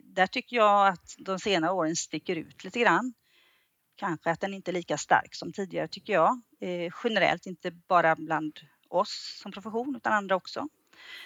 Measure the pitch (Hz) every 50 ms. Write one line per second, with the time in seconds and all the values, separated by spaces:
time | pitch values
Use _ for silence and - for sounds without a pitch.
0 | _ - 190 185 185 190 - 254 240 - 240 240 220 208 202 202 196 196 185 170
1 | _ - - - - 190 190 185 - 220 196 175 160 165 190 185 160 156 170 160
2 | - - - 156 - - 185 165 - - - - - 190 - 240 240 202 170 180
3 | 226 254 233 _ _ _ _ _ _ _ _ _ _ _ _ _ _ _ _ -
4 | - 190 165 151 - 170 165 - - 196 196 196 190 - 180 180 170 - 156 143
5 | - - - - - - - - - 170 175 - 196 180 160 165 156 160 - 196
6 | - - 208 175 160 185 247 247 233 _ _ _ - 190 180 175 170 170 175 -
7 | - 240 220 202 175 147 151 175 - 196 185 - - 180 170 175 _ - 190 175
8 | 165 160 160 156 156 156 160 151 156 151 - - - _ _ _ _ _ - 175
9 | 208 - - - - - - - - 208 190 208 190 220 202 226 247 285 277 233
10 | - 233 220 208 202 190 190 185 - - - - 277 302 - _ _ _ _ -
11 | - - - - -